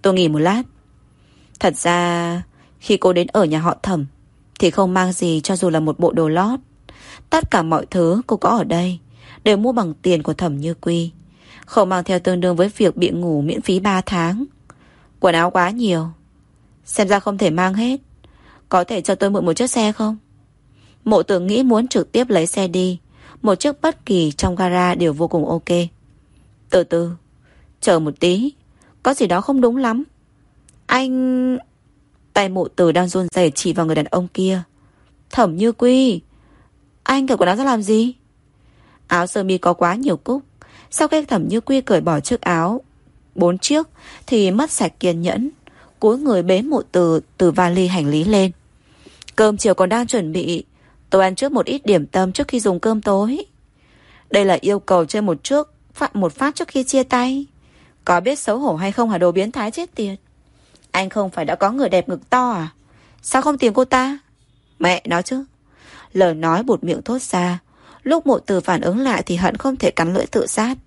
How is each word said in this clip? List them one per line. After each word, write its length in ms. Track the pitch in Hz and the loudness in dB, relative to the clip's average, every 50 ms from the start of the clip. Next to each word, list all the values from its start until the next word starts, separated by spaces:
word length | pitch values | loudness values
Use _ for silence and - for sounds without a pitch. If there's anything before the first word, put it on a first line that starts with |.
"Tôi 120 | - 196 185 | 2 2 2
nghỉ 140 | 185 180 | 4 2
một 120 | 160 151 151 | 2 2 2
lát." 240 | 156 175 202 233 254 - _ _ _ _ _ _ _ _ _ _ _ _ _ _ _ _ - - | 2 2 0 0 -4 -8 _ _ _ _ _ _ _ _ _ _ _ _ _ _ _ _ -10 -2
Thật 180 | - 185 - | -2 -2 -2
ra, 640 | - - 175 175 175 175 175 175 170 170 170 170 175 185 _ _ _ _ _ _ _ | 0 -2 0 0 2 0 0 0 -2 -2 -4 -4 -6 -8 _ _ _ _ _ _ _
khi 180 | - - 214 | -2 -2 -2
cô 160 | 185 - 185 180 | 2 2 2 2
đến 140 | 175 180 | 2 0
ở 180 | - - 214 196 | 0 2 0 2
nhà 140 | 156 156 156 | 2 0 0
họ 160 | 160 170 - - - | 0 -2 -4 -2 -4
Thẩm 220 | 196 190 160 143 139 _ _ _ _ _ _ _ _ _ - | -4 -2 -2 -4 -6 _ _ _ _ _ _ _ _ _ 0
thì 120 | - 170 | 0 0
không 220 | 165 - 196 185 185 | 2 2 0 2 2
mang 200 | 190 185 185 180 | 0 0 0 -2
gì 280 | - 185 175 160 156 | -2 -2 -2 -2 -2
cho 140 | 147 - 196 | -2 -2 -2
dù 140 | 180 190 175 | 0 0 0
là 100 | 160 160 | 0 0
một 200 | 156 156 151 - | 0 -2 -2 0
bộ 120 | 170 160 | 0 0
đồ 180 | - 170 165 156 | 2 2 0 2
lót. 300 | 156 175 190 214 247 262 - _ _ _ _ - - - - - - - - _ | 2 0 0 0 -2 -6 -8 _ _ _ _ -20 -20 -20 -20 -20 -20 -20 -6 _
Tất 220 | - 320 - - | -2 0 0 0
cả 120 | - 196 165 | 0 0 0
mọi 220 | 160 160 151 - | 0 -2 -2 -2
thứ 360 | - - 185 170 165 180 220 247 | -2 0 0 2 2 2 0 0
cô 100 | - 233 | -2 -4
có 120 | 190 - - | 0 2 2
ở 140 | 240 226 175 | 2 2 0
đây 360 | - 165 170 175 185 180 165 - - - - - - - - - | 0 -2 -2 -2 -2 -4 -8 -12 -20 -20 -20 -20 -20 -20 -2 2
đều 140 | 214 208 | 2 2
mua 140 | 196 214 254 | 4 2 0
bằng 220 | 254 233 208 165 151 _ | 0 0 -2 -2 -6 _
tiền 220 | - 180 175 160 147 | 0 0 0 0 0
của 100 | - 156 | -4 -4
Thẩm 240 | - 185 165 143 | -4 -4 -4 -4
Như 160 | 143 143 165 170 | -4 -6 -6 -8
Quy. 380 | - - 170 170 170 165 170 - - - - _ _ _ - - - - | -6 -4 -2 -2 -2 -4 -6 -10 -14 -20 -20 _ _ _ -20 -20 -20 -20
Không 240 | - - 226 202 185 | -2 2 2 2 2
mang 140 | 190 180 175 | 0 -2 -2
theo 160 | - 190 180 | -2 -2 0
tương 220 | 175 185 185 180 | 0 0 0 0
đương 140 | 175 180 175 | 0 0 2
với 140 | 165 185 208 - | 2 0 0 2
việc 200 | - 226 170 - | 0 0 0 2
bị 120 | - 180 - | 2 -2 0
ngủ 320 | - 165 175 170 156 147 | 0 -2 -2 -2 -2 0
miễn 200 | 143 156 - - | -2 -2 -4 -4
phí 180 | - - 185 185 | -2 -2 -2 0
ba 220 | 185 208 196 185 | 0 0 -2 -2
tháng. 440 | - - 202 175 165 165 190 220 277 - _ _ _ _ - _ _ _ _ _ _ _ _ _ | -2 -2 -2 -2 0 -2 -2 -4 -6 -10 _ _ _ _ -20 _ _ _ _ _ _ _ _ _
"Quần 160 | - 185 170 | 0 2 4
áo 160 | 165 170 180 | 4 0 2
quá 180 | - 190 175 180 | 2 0 0 0
nhiều, 380 | 214 247 240 208 175 160 160 165 160 _ _ _ _ _ _ _ _ _ _ _ _ _ _ | 0 -2 -2 0 0 0 -2 -6 -10 _ _ _ _ _ _ _ _ _ _ _ _ _ _
xem 220 | - - - 208 | -8 -2 -2 2
ra 120 | 185 202 202 | 2 2 0
không 180 | - 208 202 | 0 -4 -2
thể 120 | 196 220 175 | 0 0 0
mang 240 | 156 170 185 185 190 | 2 2 0 0 0
hết. 260 | 208 226 247 262 277 - _ - _ - - _ _ - - - - _ _ | 0 -2 -2 -2 -4 -8 _ -20 _ -20 -20 _ _ -20 -20 -20 -20 _ _
Có 140 | - 180 180 | 0 0 0
thể 180 | - 233 190 | 0 -4 -6
cho 140 | 165 - 190 | -2 -2 -2
tôi 140 | 185 202 202 | 0 0 0
mượn 160 | 202 196 170 | 0 0 0
một 80 | 175 165 | -2 0
chiếc 140 | - 240 | 0 -2
xe 240 | 254 - 247 220 208 | -2 0 0 0 0
không?" 260 | 214 - 220 214 220 214 _ _ _ _ _ _ _ _ _ _ _ _ _ _ _ _ _ | 0 -2 -4 -4 -4 -6 _ _ _ _ _ _ _ _ _ _ _ _ _ _ _ _ _
Mộ 180 | 226 220 180 175 | 2 2 2 4
Tử 160 | - 202 180 | 2 0 0
nghĩ 240 | 180 185 208 240 269 | 0 0 0 2 2
muốn 240 | 254 233 214 240 | 4 4 2 2
trực 240 | - - 220 160 - | 0 0 -2 -2 0
tiếp 180 | - 220 247 247 | 0 -2 0 2
lấy 180 | 208 175 160 | 0 0 0
xe 200 | - - 208 190 | 0 -2 -2 -4
đi. 320 | 180 165 185 185 185 180 175 _ _ _ _ - - - - | -2 0 -2 -2 -2 -2 -6 _ _ _ _ -20 -20 -16 -4
Một 140 | - 214 190 | 0 0 0
chiếc 260 | - - 294 285 _ | 2 0 -4 -2 _
bất 240 | - 320 320 - _ | -2 -2 -2 -4 _
kỳ 260 | - 208 180 165 151 | 0 0 2 2 0
trong 240 | 143 - - 190 180 | -2 -2 -4 -4 -2
gara 400 | 175 185 180 180 180 180 180 175 | 0 -2 0 2 2 2 2 2
đều 180 | - 175 160 143 | 2 0 0 0
vô 140 | 147 170 | 0 -2
cùng 220 | 165 - 170 151 - | -2 0 -2 0 0
ok. 400 | 165 165 - - 175 175 175 170 _ _ _ _ _ _ _ _ _ _ _ _ _ _ _ _ | -2 -4 -2 -2 0 0 0 -4 _ _ _ _ _ _ _ _ _ _ _ _ _ _ _ _
"Từ 140 | - 185 170 | 2 2 2
từ, 280 | - 170 170 170 170 170 170 _ _ _ _ _ _ _ _ _ _ _ _ | 2 -2 -2 -2 -4 -6 -12 _ _ _ _ _ _ _ _ _ _ _ _
chờ 180 | - - 185 160 | 0 2 2 2
một 200 | 160 151 143 _ | 2 -2 -4 _
tí, 340 | - 175 180 196 240 294 - _ _ _ _ _ _ _ _ _ _ | 0 0 2 0 -2 -4 -6 _ _ _ _ _ _ _ _ _ _
có 100 | 247 277 | -2 0
gì 140 | - 262 | 0 0
đó 140 | 180 175 180 | 0 0 -2
không 200 | 196 - 277 269 | 0 0 2 2
đúng 160 | 247 233 240 | 2 2 2
lắm." 260 | 269 269 233 220 240 302 _ _ _ _ _ _ _ _ _ _ _ _ _ _ _ _ | 2 -2 0 -2 -2 -6 _ _ _ _ _ _ _ _ _ _ _ _ _ _ _ _
"Anh," 720 | - - 254 262 262 254 254 254 254 254 254 254 254 254 254 - _ _ _ _ _ _ _ _ _ _ _ _ _ _ | -2 -2 0 0 0 -2 0 0 0 0 0 0 0 -2 -4 -6 _ _ _ _ _ _ _ _ _ _ _ _ _ _
tay 160 | 208 202 190 | 0 0 0
Mộ 180 | 185 190 170 | -2 -4 -4
Tử 240 | - _ - 180 165 | -4 _ 2 4 4
đang 160 | 147 175 180 | 4 4 0
run 200 | 180 - 190 185 170 - | 0 0 -2 -4 -2 0
rẩy 180 | 185 180 156 139 | 2 2 2 0
chỉ 180 | - - 180 160 | -2 -4 -2 -2
vào 120 | - 165 | 0 0
người 100 | 160 160 | 0 0
đàn 100 | 156 147 | -2 -2
ông 220 | - - 180 180 180 _ | 0 -2 -2 -2 -4 _
kia. 280 | - 190 185 190 185 175 _ _ _ _ _ _ _ _ _ _ _ _ _ | -2 0 0 0 -2 -4 _ _ _ _ _ _ _ _ _ _ _ _ _
"Thẩm 260 | - - 233 185 156 | 0 2 2 2 2
Như 160 | 170 214 233 | 0 0 0
Quy, 500 | 226 - 247 247 254 262 262 254 196 165 - _ _ _ _ _ _ _ _ _ _ _ _ _ _ _ _ | 0 2 2 4 4 4 4 2 0 -2 -6 _ _ _ _ _ _ _ _ _ _ _ _ _ _ _ _
anh 240 | - 262 277 269 | -2 0 0 2
cởi 100 | 262 247 | 0 2
quần 100 | - 175 | 2 2
áo 80 | 175 190 | 2 2
ra 80 | 214 269 | 0 0
làm 180 | 277 247 220 | 0 0 0
gì?" 320 | 202 190 220 220 226 254 254 _ _ _ _ _ _ _ _ _ _ _ _ _ _ _ _ _ _ | 0 2 2 2 2 0 -4 _ _ _ _ _ _ _ _ _ _ _ _ _ _ _ _ _ _
Áo 200 | _ 175 175 175 | _ 0 0 0
sơ 160 | 180 - 208 196 | -2 -4 -4 -2
mi 140 | 190 190 | -2 -2
có 160 | 180 - 175 175 | 0 0 0 0
quá 220 | - 180 170 185 | 2 0 0 0
nhiều 220 | 226 277 285 175 | -2 -2 -2 -2
cúc. 240 | 143 _ - 247 277 - _ _ _ - _ - - - _ | -4 _ -4 -4 -4 -6 _ _ _ -20 _ -20 -20 -20 _
Sau 160 | - - 311 | -2 -2 0
khi 180 | 302 311 311 294 | 0 0 -2 0
Thẩm 220 | - 254 185 160 | 0 -2 -2 -2
Như 140 | 160 185 226 | -2 -2 -4
Quy 200 | - - 269 269 | -2 0 -2 -2
cởi 200 | 254 - 214 160 | 2 2 0 0
bỏ 180 | 156 170 160 147 | 2 0 -2 -2
chiếc 220 | 143 - - - | -2 -4 -4 -4
áo, 400 | - - 175 165 165 180 220 262 - _ _ _ _ _ _ _ _ _ _ | -2 -2 0 0 0 -2 -2 -4 -8 _ _ _ _ _ _ _ _ _ _
bốn 220 | - 175 175 180 | 0 0 0 0
chiếc, 300 | 185 - - 285 302 320 - _ - - - - - - | 0 -2 0 0 0 -2 -4 _ -20 -20 -20 -20 -20 -6
thì 240 | - 262 220 202 185 | 0 2 2 2 2
mất 200 | 185 220 294 311 | 2 0 0 -2
sạch 280 | - - 214 160 _ _ | -2 -2 -2 -2 _ _
kiên 220 | - 180 170 165 | -2 -2 -2 0
nhẫn, 280 | 170 180 - 214 240 294 311 _ _ - _ - - _ _ _ | -2 -2 -2 -2 -4 -6 -8 _ _ -20 _ -20 -20 _ _ _
cúi 180 | - 214 226 | 2 2 2
người 260 | 262 302 285 220 185 170 | 2 0 0 0 0 2
bế 180 | 180 185 190 | 2 2 2
Mộ 200 | 240 302 302 233 - _ | 2 0 -2 -4 -4 _
Từ 300 | - 180 175 165 160 156 - _ _ | 0 2 2 4 2 0 -2 _ _
từ 140 | _ 185 170 | _ 2 2
vali 360 | 151 180 180 175 175 185 185 | 4 4 2 2 2 0 0
hành 220 | 180 185 180 151 143 | 0 0 0 0 0
lý 140 | 147 156 160 | 0 0 0
lên. 280 | 202 214 196 190 185 175 _ _ _ _ _ _ _ _ _ _ - - _ - - - | 2 2 2 2 0 -2 _ _ _ _ _ _ _ _ _ _ -20 -20 _ -20 -8 0
"Cơm 220 | - 220 214 214 | 2 2 2 2
chiều 160 | 196 - 214 180 | 2 2 2 2
còn 160 | - 190 180 | 2 2 0
đang 180 | 220 233 247 | 2 -2 -2
chuẩn 240 | 233 - 226 175 156 | -2 -2 -2 -2 -2
bị, 340 | 156 180 - 165 175 165 - _ _ _ _ _ _ _ _ _ | -4 -4 -4 -4 -4 -6 -6 _ _ _ _ _ _ _ _ _
tôi 140 | - 190 190 | 2 4 4
ăn 120 | 190 190 | 4 0
trước 160 | - 269 285 | -2 -4 -2
một 140 | 294 233 175 | 0 -2 -2
ít 200 | - 262 277 - | -2 -4 -4 0
điểm 200 | 311 202 170 147 | 2 2 2 2
tâm 260 | - - 185 185 185 | 0 0 0 0 0
trước 160 | 185 - 294 | -2 -4 -4
khi 120 | - - 240 | -2 -2 -2
dùng 200 | 214 214 185 175 | 0 0 -2 0
cơm 220 | - 220 226 214 | -2 -2 -2 0
tối." 440 | 208 208 196 196 208 226 262 339 415 _ _ _ _ _ _ _ _ _ _ _ _ _ - - _ _ | 0 0 0 0 0 0 -2 -6 -8 _ _ _ _ _ _ _ _ _ _ _ _ _ -20 -20 _ _
Đây 160 | - 202 202 | 0 2 4
là 120 | 196 180 - | 4 2 2
yêu 180 | - 185 202 196 | 2 0 -2 -2
cầu 260 | - - 190 175 165 | 0 2 2 2 2
chơi 160 | 147 - - | 0 -2 -2
một 220 | 208 196 165 143 _ | -2 -2 -2 -4 _
trước, 300 | - 269 294 302 _ _ _ _ _ _ | 0 0 0 0 _ _ _ _ _ _
phát, 220 | - 294 - _ | -6 -6 -4 _
một 180 | 208 190 165 - | -2 -2 -2 -2
phát 220 | - 269 294 294 | -2 -4 -4 -2
trước 120 | - 349 | -4 -10
khi 160 | - - 269 254 | -4 -4 -4 -4
chia 200 | - - 269 254 | 0 0 0 0
tay. 420 | 262 - 247 247 254 262 277 285 - _ _ _ _ _ _ _ _ _ _ _ | 2 0 0 0 0 -2 -4 -6 -10 _ _ _ _ _ _ _ _ _ _ _
Có 140 | - 175 175 | 0 0 2
biết 200 | 185 240 294 285 | 2 0 -4 -2
xấu 200 | - - 208 247 | -2 -4 -2 0
hổ 160 | 294 262 165 | 0 -2 -2
hay 160 | 156 185 196 | -2 -4 -4
không 180 | 202 - 240 220 | -2 -2 -2 0
hả, 80 | 208 | 0
đồ 140 | 196 180 175 | 2 2 2
biến 200 | 170 190 196 220 | 2 0 -2 -2
thái 200 | - 277 220 220 | -4 -6 -6 -6
chết 240 | 220 - 349 349 _ | -6 -8 -10 -10 _
tiệt? 240 | - 214 196 190 - _ _ _ _ _ _ _ _ _ _ _ _ _ _ | -6 -6 -6 -6 -10 _ _ _ _ _ _ _ _ _ _ _ _ _ _
Anh 180 | - 180 190 185 | -6 -4 -4 -4
không 200 | - 214 202 190 | -4 -4 -4 -4
phải 160 | - 180 156 | -4 -6 -4
đã 100 | 147 160 | -4 -2
có 160 | - 202 196 | 0 0 -2
người 180 | 233 277 277 190 | 0 0 -2 2
đẹp 200 | - 185 - - | 2 0 0 0
ngực 200 | 180 147 - _ | -6 -8 -4 _
to 220 | 247 254 254 247 | 0 0 0 0
à? 220 | 226 180 160 160 _ _ _ _ _ _ _ _ _ _ | -2 -4 -6 -8 _ _ _ _ _ _ _ _ _ _
Sao 200 | - - - 262 | -8 -2 0 0
không 160 | 269 302 294 | 2 2 0
tìm 160 | 262 - 226 202 | 2 0 2 2
cô 120 | 254 254 | 2 0
ta? 340 | 254 - 254 254 269 285 285 _ _ _ _ _ _ _ _ _ _ _ _ | 2 2 0 0 -2 -4 -8 _ _ _ _ _ _ _ _ _ _ _ _
Mẹ 220 | - 175 180 170 _ | 0 0 0 0 _
nó 160 | - 170 170 | -2 -2 -2
chứ. 240 | 185 - 262 262 269 _ _ _ _ _ _ _ - - - - - _ _ | -2 -4 -6 -8 -8 _ _ _ _ _ _ _ -20 -20 -20 -20 -20 _ _
Lời 200 | 185 190 175 160 | 2 2 2 2
nói 300 | 156 160 165 165 185 240 | 0 0 0 0 0 2
buột 200 | 254 214 - - | 0 -2 0 0
miệng 180 | 170 170 - | -4 -4 -4
thốt 200 | - - 240 262 | -4 -6 -6 -6
ra. 380 | - - - 185 175 175 175 180 _ _ _ _ _ - - - _ | -6 -4 -2 -2 -2 -2 -4 -6 _ _ _ _ _ -20 -20 -12 _
Lúc 240 | 262 311 330 330 | -2 -2 0 2
Mộ 120 | 277 240 - | 0 0 0
Từ 200 | - - 196 185 | 0 -2 -2 -2
phản 220 | - - 180 151 | 0 0 -2 0
ứng 180 | - 170 185 233 | 0 -2 -2 0
lại 240 | 269 269 220 - 160 | -2 -2 -2 -2 -2
thì 120 | - 175 | -4 -2
hận 220 | 175 185 - - | 0 0 -2 -2
không 180 | 208 - 269 262 | -2 -4 -4 -4
thể 160 | - - 170 | 0 -2 -2
cắn 220 | - - 165 165 180 | 0 0 -2 -2 -2
lưỡi 120 | 196 - | -2 -4
tự 220 | - - 220 - | -2 -2 -2 -2
sát. 300 | - - - 214 240 262 - _ | -2 -2 -2 -2 -2 -4 -8 _